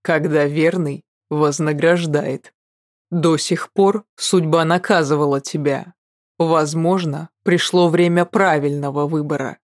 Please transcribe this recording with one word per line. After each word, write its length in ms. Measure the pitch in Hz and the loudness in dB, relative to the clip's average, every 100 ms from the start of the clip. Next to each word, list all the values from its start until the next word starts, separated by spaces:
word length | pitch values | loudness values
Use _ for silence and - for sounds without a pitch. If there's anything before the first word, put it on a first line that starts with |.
Когда 440 | - 160 160 151 143 | 0 -2 0 0 0
верный, 580 | 147 160 180 151 139 _ _ _ | 0 0 0 -6 -8 _ _ _
вознаграждает. 1200 | 151 151 143 156 147 165 175 165 147 135 135 - _ _ _ _ _ _ | -2 0 0 -4 0 2 2 0 -2 -2 -8 -12 _ _ _ _ _ _
До 260 | 175 165 156 | -2 0 0
сих 340 | - 175 - | -2 -4 -4
пор 320 | - 196 208 _ - | 2 2 2 _ -10
судьба 480 | - 185 160 165 | 0 0 2 2
наказывала 760 | 160 175 175 185 143 151 147 139 | 2 0 2 0 2 0 0 -2
тебя. 520 | - 156 143 135 - _ _ _ _ _ | -4 -4 -2 -4 -8 _ _ _ _ _
Возможно, 920 | 165 160 151 160 165 190 165 143 165 _ | 0 2 0 0 0 0 -2 -6 -12 _
пришло 460 | - 175 - 180 175 | 0 0 2 2 2
время 340 | 165 175 170 | 2 2 2
правильного 840 | 175 214 190 151 143 143 143 143 147 | 0 2 2 2 0 -4 -4 -4 -2
выбора. 500 | 160 147 143 135 - | -2 -2 -4 -6 -10